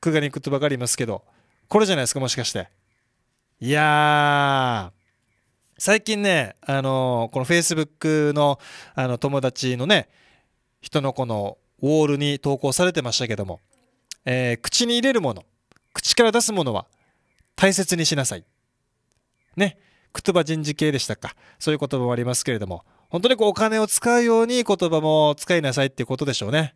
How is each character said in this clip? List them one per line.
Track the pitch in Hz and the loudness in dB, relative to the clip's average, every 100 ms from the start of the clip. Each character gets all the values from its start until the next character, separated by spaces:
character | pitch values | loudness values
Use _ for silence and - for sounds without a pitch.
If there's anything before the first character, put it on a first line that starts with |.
苦 | 170 | 2
賀 | 156 | 0
に | 147 | 0
言 | 139 139 | -6 -4
葉 | 139 | -2
が | 147 | 0
あ | |
り | 135 | -2
ま | 120 | -4
す | - | -2
け | 117 | -4
ど、 | 98 _ _ _ _ _ | -6 _ _ _ _ _
こ | 208 | 2
れ | 214 | 2
じ | |
ゃ | 170 | 0
な | |
い | |
で | 123 | -2
す | |
か、 | 143 | -2
も | 131 | -4
し | - | -4
か | |
し | 120 | -4
て。 | 107 87 _ _ _ _ _ _ _ _ _ | -6 -8 _ _ _ _ _ _ _ _ _
い | 117 | -2
や | 147 151 147 151 147 147 143 143 139 127 113 90 | 2 4 4 4 4 4 4 2 2 0 -2 -6
ー。 | _ _ _ _ _ _ _ _ _ | _ _ _ _ _ _ _ _ _
最 | - 214 | 0 0
近 | 214 214 | 0 -2
ね、 | 202 175 113 - | 2 2 0 -6
あ | - 139 | -4 -2
の | 135 131 127 120 117 | 0 0 0 0 -2
ー、 | |
こ | 135 | -4
の | 127 | 0
Facebook | 170 165 160 151 _ 160 156 147 | 0 2 -2 -4 _ 0 2 2
の、 | 147 143 139 - - - | 2 2 0 -8 -20 -14
あ | - 131 | -4 -4
の、 | 120 | -2
友 | 143 139 | -2 -2
達 | 131 - 127 123 | -2 -2 -4 -2
の | 135 | 2
ね、 | 202 113 _ _ _ _ _ _ _ | 0 0 _ _ _ _ _ _ _
人 | - 156 | -6 -4
の | 135 | -4
こ | 127 127 | -4 -4
の | 110 101 110 _ _ | -4 -6 -8 _ _
ウ | 135 | 0
ォ | 156 | 2
ー | 151 | 2
ル | 143 | 2
に | 147 143 | -2 -2
投 | 143 139 | -2 -2
稿 | 143 | -2
さ | 123 180 | 0 0
れ | |
て | 170 | 0
ま | 127 | -4
し | - | -4
た | 120 | -4
け | 104 | -6
ど | 95 | -6
も、 | 80 _ _ _ _ _ - | -10 _ _ _ _ _ -12
え | - 127 123 | -4 -2 -2
ー、 | 120 | -2
口 | - - 240 | -2 -2 0
に | 240 | 2
入 | |
れ | 254 | 2
る | 240 | 2
も | 151 | 0
の、 | 101 - _ _ _ _ | -4 -12 _ _ _ _
口 | - - - | -8 -4 2
か | |
ら | 233 | 4
出 | 220 | 4
す | - | 0
も | 208 | -2
の | 143 | -2
は | 104 - _ _ _ _ _ _ - | -2 -6 _ _ _ _ _ _ 0
大 | 190 | 2
切 | 190 185 175 | 2 -2 0
に | 156 | 0
し | 147 | 0
な | 131 | -2
さ | 98 | -6
い。 | - _ _ _ _ _ _ _ _ _ _ - | -14 _ _ _ _ _ _ _ _ _ _ -2
ね。 | 196 - _ _ _ | -2 -2 _ _ _
言 | - - | -6 0
葉 | 175 | 2
人 | 151 160 | 2 -2
事 | 151 143 | -4 0
系 | 156 | 0
で | 139 | 0
し | - | -4
た | 107 | -8
か。 | - - _ _ | -10 -16 _ _
そ | - | -2
う | |
い | 151 | -2
う | |
言 | 139 135 | -2 -2
葉 | 123 | 0
も | |
あ | 120 | 0
り | |
ま | 120 123 | -2 -2
す | - | -2
け | |
れ | 117 | -4
ど | 98 | -4
も、 | 85 _ _ _ | -10 _ _ _
本 | 170 | -2
当 | 220 | 0
に | 247 | 2
こ | 214 | 0
う、 | |
お | |
金 | 196 220 220 | 2 0 2
を | 214 | 0
使 | - 240 240 | 0 2 2
う | |
よ | 240 226 | 4 2
う | 226 | 2
に | 247 | 0
言 | 240 196 175 | 0 0 2
葉 | 160 | 2
も | 156 156 151 147 | 2 4 4 0
使 | - 175 | 0 0
い | |
な | 147 | 2
さ | 123 | 0
い | 135 | -2
っ | |
て | - | -2
い | 202 | -6
う | |
こ | 131 | -2
と | 143 | -2
で | |
し | 127 | -4
ょ | 101 | -2
う | |
ね。 | 147 156 | -2 -2